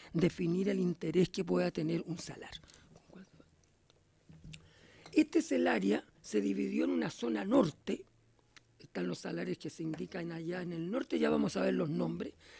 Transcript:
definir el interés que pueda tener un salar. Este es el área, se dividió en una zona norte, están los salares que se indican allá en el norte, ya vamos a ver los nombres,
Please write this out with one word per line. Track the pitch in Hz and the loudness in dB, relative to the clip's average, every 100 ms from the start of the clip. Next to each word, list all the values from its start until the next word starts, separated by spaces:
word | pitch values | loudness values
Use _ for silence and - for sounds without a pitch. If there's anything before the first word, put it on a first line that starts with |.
| - | -6
definir | 170 170 - 170 180 196 | 0 0 2 0 2 2
el | 190 | 2
interés | 180 160 165 170 175 | 0 0 0 4 4
que | - | 0
pueda | 175 180 175 | 0 2 2
tener | 170 156 165 - | 0 0 -2 -2
un | 165 | -8
salar. | - - - - - - - - _ 185 - - - _ _ _ _ _ _ _ _ - - - - - - - - | -8 -12 -14 -16 -18 -20 -20 -20 _ -20 -20 -20 -20 _ _ _ _ _ _ _ _ -20 -18 -18 -20 -20 -20 -20 0
Este | 311 - 320 | 2 4 2
es | - | 2
el | 262 254 | 2 4
área, | 226 196 220 - _ | 4 2 0 -2 _
se | - 214 | -2 0
dividió | 202 196 196 214 | 0 0 0 2
en | - | 2
una | 269 - | 2 -2
zona | - 233 214 | -4 -2 -2
norte, | 196 269 170 - - - - _ _ _ _ - _ _ | 2 4 4 -2 -6 -6 -8 _ _ _ _ -20 _ _
están | - 190 175 | -12 -6 -4
los | 170 | -4
salares | 180 170 180 175 | -6 -6 -4 -6
que | 156 | -8
se | - | -6
indican | 160 160 175 175 170 | -6 -6 -6 -6 -8
allá | 165 165 180 | -6 -6 -4
en | 175 | -4
el | 165 175 | -4 -2
norte, | 247 - 247 | -2 -2 2
ya | 226 | 2
vamos | 226 208 - | 4 2 2
a | |
ver | 190 | 2
los | 185 156 | 2 0
nombres, | 170 165 175 285 - - | 0 -2 -2 -8 -10 -20